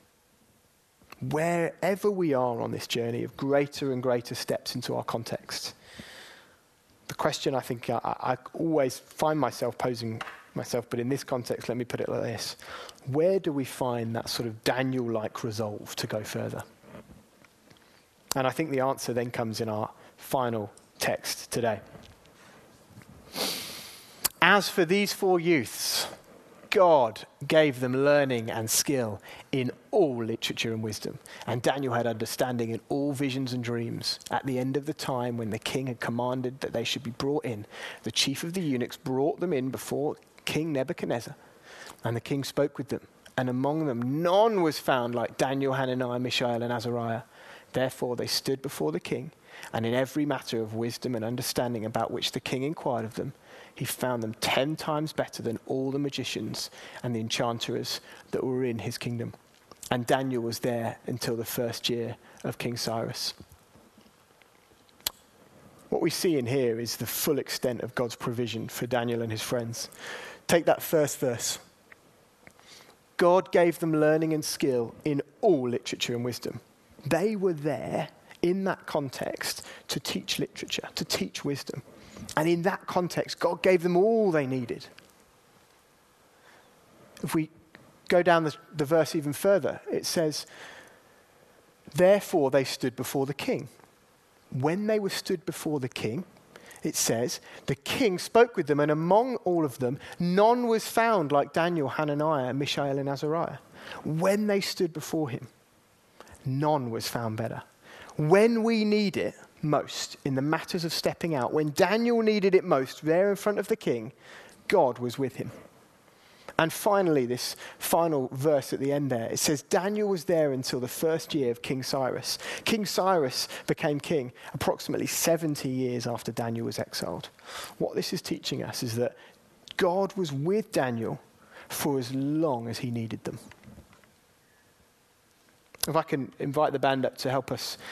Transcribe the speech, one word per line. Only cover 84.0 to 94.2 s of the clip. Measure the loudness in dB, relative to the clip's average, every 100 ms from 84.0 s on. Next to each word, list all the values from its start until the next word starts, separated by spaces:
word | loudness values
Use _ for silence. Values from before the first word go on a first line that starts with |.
| 6 4 4
they | 4 2
needed. | -2 -4 -8 -10 -20 -20 _ _ _ _ _ _ _ _ _ _ _ _ _ -20 -20 -20 _ _ -20 -20 -10
If | -4
we | -2 -2 -8 _ -20 -20 _ 2
go | 4
down | 6 6
the, | 4 -4 -10
the | -4
verse | 2 4 4
even | 0 -2
further, | 0 4 4 2 -4 -4
it | -4
says, | -2 0 0 -2 -10 -16 -18 -18 -20 -20 -20 -20 _ _ -20 -20 _ _ -8
"Therefore | 4 6 6 4 2 4
they | 4
stood | 2 0 -2 -2
before | -2 -2
the | -2
king." | -2 -2 -4 -6 -16 -20 _ _ _